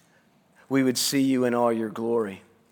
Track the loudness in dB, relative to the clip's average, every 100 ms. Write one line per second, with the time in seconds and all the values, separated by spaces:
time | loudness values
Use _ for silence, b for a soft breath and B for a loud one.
0 | _ _ _ _ _ b b 0 2 0
1 | -2 0 0 2 2 2 2 0 -4 -6
2 | -2 -2 -2 -8 -18 _ _